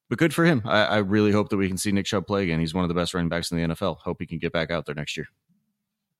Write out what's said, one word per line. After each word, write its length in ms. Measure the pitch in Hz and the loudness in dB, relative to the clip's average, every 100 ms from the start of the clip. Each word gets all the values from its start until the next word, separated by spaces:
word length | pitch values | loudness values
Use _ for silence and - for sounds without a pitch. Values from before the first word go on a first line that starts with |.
| - | -8
But 100 | 117 | 0
good 140 | 165 | 0
for 140 | 143 170 | 2 4
him. 160 | 139 | 2
I, 220 | 101 104 80 | 2 2 4
I 100 | 107 | 2
really 320 | 95 107 104 | 2 4 4
hope 200 | 104 98 | 4 2
that 80 | 101 | 0
we 100 | 95 | 0
can 80 | 92 | 0
see 160 | 104 | 0
Nick 140 | 98 92 | 0 0
Chubb 200 | 101 87 | -2 0
play 180 | 101 | 0
again. 140 | 95 80 | 0 0
He's 140 | 82 | 0
one 120 | 90 | 0
of 40 | 87 | 0
the 60 | |
best 180 | 85 85 | 0 -2
running 160 | 90 85 | -2 -2
backs 220 | 85 82 | -2 -2
in 80 | 85 | -2
the 60 | |
N 60 | 82 | -2
F 120 | 80 | -2
L. 180 | 95 78 | -4 -4
Hope 140 | 90 82 | -6 -8
he 80 | 85 | -8
can 120 | 80 | -6
get 120 | 82 | -4
back 200 | 85 80 | -2 -2
out 160 | 85 76 | -4 -6
there 80 | |
next 200 | 73 76 | -8 -8
year. 140 | - 73 _ _ _ _ _ _ _ _ _ | -8 -10 _ _ _ _ _ _ _ _ _